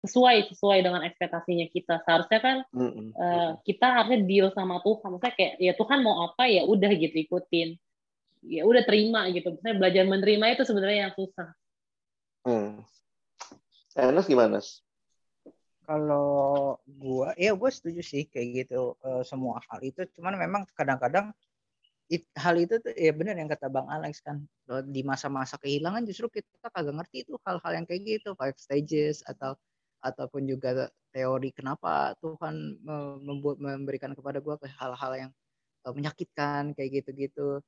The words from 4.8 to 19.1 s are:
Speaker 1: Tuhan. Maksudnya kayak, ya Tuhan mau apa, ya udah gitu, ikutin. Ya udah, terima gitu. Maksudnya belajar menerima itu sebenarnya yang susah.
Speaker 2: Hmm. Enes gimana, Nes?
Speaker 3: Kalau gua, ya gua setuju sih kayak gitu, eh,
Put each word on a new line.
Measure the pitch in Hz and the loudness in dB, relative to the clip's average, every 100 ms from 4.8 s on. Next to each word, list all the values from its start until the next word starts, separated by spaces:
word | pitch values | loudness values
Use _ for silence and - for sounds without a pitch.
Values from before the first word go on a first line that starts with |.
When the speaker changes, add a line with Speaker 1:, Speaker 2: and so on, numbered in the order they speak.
Speaker 1:
Tuhan. | 202 214 196 180 | 0 0 -2 -4
Maksudnya | 247 240 | -4 2
kayak, | 170 - | 0 4
ya | 180 180 | 0 2
Tuhan | 214 277 | 2 4
mau | 233 170 170 | 4 2 -2
apa, | - | 2
ya | 254 190 156 | 4 4 6
udah | 208 196 | 4 4
gitu, | 180 160 160 | 4 2 -2
ikutin. | 156 180 - 170 165 170 _ _ _ _ _ _ | -2 -4 0 -2 -2 -8 _ _ _ _ _ _
Ya | - 160 185 | -8 2 6
udah, | 240 | 6
terima | 226 208 214 226 185 | 6 4 4 2 0
gitu. | 175 175 165 | -2 -4 -6
Maksudnya | 220 202 | -4 2
belajar | 185 180 | 4 6
menerima | 190 196 196 208 220 254 | 4 4 4 4 4 2
itu | 254 | 2
sebenarnya | 208 190 208 196 | 2 2 0 -2
yang | 190 | -6
susah. | 190 - 165 - _ _ _ _ _ _ _ _ | -8 -8 -14 -14 _ _ _ _ _ _ _ _
Speaker 2:
Hmm. | 123 113 104 107 107 _ _ _ _ _ - - _ _ _ - | -2 0 -2 -8 -20 _ _ _ _ _ -20 -20 _ _ _ 0
Enes | 127 156 196 | 4 4 4
gimana, | 127 110 104 | 6 6 2
Nes? | - - _ _ _ _ _ _ - _ _ _ | -4 -18 _ _ _ _ _ _ -20 _ _ _
Speaker 3:
Kalau | - 156 151 143 143 143 139 143 139 - | -4 -2 2 2 2 2 2 2 0 -4
gua, | - 139 135 131 135 - | -12 -12 -4 -2 -2 0
ya | 190 190 | 2 2
gua | 254 | 0
setuju | 262 170 170 | -2 -10 -8
sih | 160 143 143 | -6 -6 -6
kayak | 135 120 123 127 | -6 -6 -6 -4
gitu, | 127 123 - | -4 -4 -6
eh, | 131 | -6